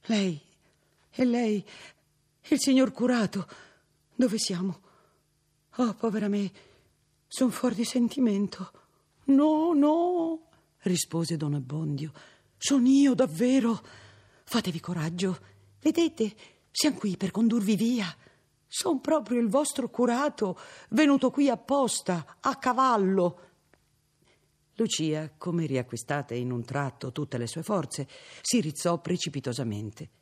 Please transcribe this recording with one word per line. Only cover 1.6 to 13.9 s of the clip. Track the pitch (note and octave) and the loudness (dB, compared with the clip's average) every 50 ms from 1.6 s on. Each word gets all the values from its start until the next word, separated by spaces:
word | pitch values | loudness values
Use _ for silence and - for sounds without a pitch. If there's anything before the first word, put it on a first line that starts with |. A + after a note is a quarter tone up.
| - - - - - - _ _ _ _ _ _ _ _ _ _ _ | -4 -8 -18 -20 -20 -20 _ _ _ _ _ _ _ _ _ _ _
il | - D#4 C4+ | 0 0 0
signor | - C#4 C4 C4 C4 C4+ | 2 4 4 4 4 2
curato? | C4 - A#3 B3 B3 A#3+ G#3 F3 - G3 F3 - - - - - _ _ _ _ _ _ _ _ _ | 0 -2 0 0 2 2 0 0 -2 -6 -8 -8 -14 -20 -20 -20 _ _ _ _ _ _ _ _ _
Dove | - B3 B3 G3 A3 | 0 0 0 2 -2
siamo? | - - G3 E3+ F#3 G3 F3 - _ _ _ _ _ _ _ _ _ _ _ _ _ _ _ _ _ _ _ | -2 -4 -4 -4 -4 -4 -6 -8 _ _ _ _ _ _ _ _ _ _ _ _ _ _ _ _ _ _ _
Oh, | - B3+ A3+ G3 | -2 -2 -2 0
povera | - - A3+ G3 A3 G#3 | -2 -4 -2 -2 0 0
me, | G#3 G3+ G#3 G3+ F#3 - - - _ _ _ _ _ _ _ _ _ _ _ _ | 0 0 0 -2 -4 -6 -12 -20 _ _ _ _ _ _ _ _ _ _ _ _
son | _ - - C4 B3 | _ -2 0 0 0
fuor | F#3+ - - B3 A3+ | 0 0 -2 -2 0
di | F3+ A#3 | 0 -4
sentimento. | - - B3 A#3+ A3+ - D4 B3+ A3+ G3+ G3 G#3 F#3+ - - F#3+ - _ - _ _ _ _ _ _ _ _ _ | -2 0 0 0 0 0 0 2 2 2 2 0 -2 -4 -10 -14 -14 _ -20 _ _ _ _ _ _ _ _ _
No, | - C#4 C4+ D4 D#4 D#4 D4+ D#4 E4+ E4+ | 4 6 6 6 6 4 4 2 2 4
no, | C#4+ C#4 D4 D#4 E4 E4+ F4+ F4+ F4 E4 E4 E4 D#4+ _ _ _ _ _ _ _ _ | 4 4 4 4 4 2 2 0 0 -2 -2 -4 -6 _ _ _ _ _ _ _ _
rispose | _ G3 F3+ E3 - _ - E3 E3+ D3+ E3 | _ -2 0 0 -2 _ -4 -4 -4 -2 -4
Don | D3+ D#3 D3 D3 | -4 -2 -2 -2
Abbondio, | D3 C3 B2 C#3+ D#3 D#3+ D3+ D3 C3+ D3+ D#3 - - - - _ _ _ _ _ | -4 -4 -6 -6 -6 -4 -4 -4 -6 -6 -10 -12 -18 -20 -20 _ _ _ _ _
son | _ - - C#4 C#4 A#3+ | _ -2 2 2 4 6
io | B3+ C4+ C#4 C#4 C#4 B3 | 6 6 6 6 6 6
davvero. | F3+ C4 - D#3 D#3+ A#3 B3 C4 C4+ A#3 A#3 A3+ - - - | 4 2 0 2 0 2 4 4 4 4 2 0 -2 -6 -14